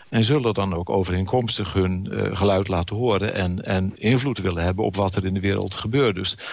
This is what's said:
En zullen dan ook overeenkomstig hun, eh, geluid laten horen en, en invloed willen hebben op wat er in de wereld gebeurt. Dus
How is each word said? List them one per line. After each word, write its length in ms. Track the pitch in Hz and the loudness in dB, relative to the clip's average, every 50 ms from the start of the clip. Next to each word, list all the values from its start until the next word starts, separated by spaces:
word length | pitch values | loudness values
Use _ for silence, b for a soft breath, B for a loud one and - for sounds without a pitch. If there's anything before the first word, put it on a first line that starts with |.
| B B | B B
En 160 | - 113 110 | 0 2 2
zullen 280 | 107 147 151 127 117 101 | 4 2 2 2 2 0
dan 200 | 95 98 98 90 | 0 0 0 0
ook 160 | 85 87 - | -2 -2 0
overeenkomstig 840 | 107 101 92 82 90 90 95 92 - 127 120 113 - - 104 90 - | 0 0 2 2 0 0 0 2 0 0 0 0 -2 -4 -4 -2 0
hun, 380 | 98 92 92 92 92 95 90 | 0 2 2 0 -2 -4 -6
eh, 260 | - 101 101 98 101 92 | -4 -2 -2 -2 0 0
geluid 300 | 95 101 98 95 98 95 | 2 2 4 2 2 0
laten 280 | 95 87 85 - 104 | 0 -2 -2 -2 -2
horen 380 | 107 123 123 104 95 95 104 - | -2 0 2 2 2 0 -2 -2
en, 320 | - 95 90 87 95 - | -2 -2 -2 -2 -2 -2
en 260 | - 101 95 92 95 - | 0 0 0 0 0 -2
invloed 420 | - - 107 127 127 123 139 120 - | -2 0 2 2 2 2 0 -2 -2
willen 260 | 92 95 85 85 82 | -2 -2 0 0 0
hebben 220 | 90 92 92 110 | 0 0 0 0
op 100 | 110 92 | -2 0
wat 200 | 95 101 95 - | 2 0 2 2
er 100 | - 95 | 0 -2
in 80 | 95 92 | 0 -2
de 60 | 98 | 0
wereld 360 | 92 98 98 98 98 98 95 | 0 0 0 0 -2 -4 -4
gebeurt. 400 | - - 110 113 143 139 117 95 | -6 -4 -2 2 2 2 2 2
Dus 220 | 90 98 92 - B B B | 0 -2 -4 -6 B B B